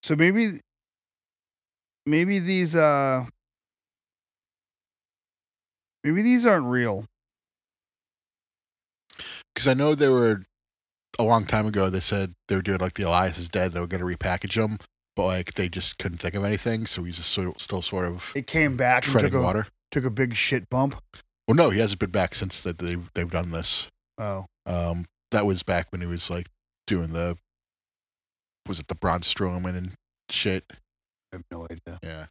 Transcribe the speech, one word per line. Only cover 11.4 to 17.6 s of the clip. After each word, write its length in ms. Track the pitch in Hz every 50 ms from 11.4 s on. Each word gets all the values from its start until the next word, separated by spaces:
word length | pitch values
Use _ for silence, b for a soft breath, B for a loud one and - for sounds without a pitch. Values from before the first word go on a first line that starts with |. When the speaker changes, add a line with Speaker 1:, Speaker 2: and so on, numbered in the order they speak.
| 107
Speaker 2:
time 200 | - - 110 107
ago, 240 | 110 104 101 95 95
they 100 | 92 95
said 360 | 90 - 104 101 98 92 87 _ _
they 80 | - 98
were 60 | 95
doing, 160 | 87 - 98 90
like, 140 | 90 90 -
the 100 | - 98
Elias 340 | 85 85 87 92 92 82 80
is 100 | 87 82
dead. 220 | - 98 90 92 82
They 60 | 87
were 80 | 87
gonna 160 | 85 92 90 90
repackage 500 | 90 90 - - 92 90 90 - - -
him, 220 | 113 110 107 107 101 - - _ _ _ _ _
but, 100 | - 92
like, 300 | 92 92 92 90 - -
they 120 | - 95
just 300 | 87 82 92 87 - -
couldn't 220 | _ - 90 87 82
think 160 | - 87 82
of 80 | 101 101
anything. 420 | 101 107 98 - 120 113 110 113
So 180 | - - - 87
he's 140 | 87 87
just 140 | 85 87 -
sort 160 | - - 92
of, 120 | 90 85 -